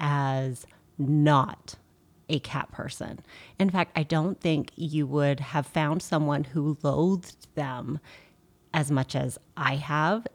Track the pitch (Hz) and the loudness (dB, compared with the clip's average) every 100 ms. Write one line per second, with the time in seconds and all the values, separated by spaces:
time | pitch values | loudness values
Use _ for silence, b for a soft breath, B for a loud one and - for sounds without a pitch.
0 | 147 143 135 135 131 123 - b b - | 0 0 0 0 -2 -6 -12 b b -4
1 | 139 151 147 143 131 - - - _ _ | 2 6 6 6 4 -4 -16 -20 _ _
2 | _ _ - 147 - 143 - - 135 - | _ _ -6 -6 -4 -6 -6 -8 -10 -10
3 | - 110 - B B B 196 185 165 160 | -12 -12 -18 B B B 2 2 0 -2
4 | 151 160 170 - 170 151 - - 160 151 | 0 2 0 0 0 0 -2 -6 -4 -2
5 | 139 147 143 139 139 156 139 165 147 170 | 0 2 2 0 -2 -4 -2 0 0 0
6 | - - 147 143 139 160 147 147 147 143 | 0 0 2 0 -2 -2 -2 0 0 2
7 | 175 190 - - - - 135 127 123 151 | 2 0 -4 -20 -12 -8 -6 -6 -6 -8
8 | B B B B _ _ _ 160 143 143 | B B B B _ _ _ 0 2 0
9 | 131 135 131 - _ - 139 139 143 151 | 0 -2 -4 -6 _ -4 -2 -2 -2 0
10 | 156 220 226 | 2 0 -4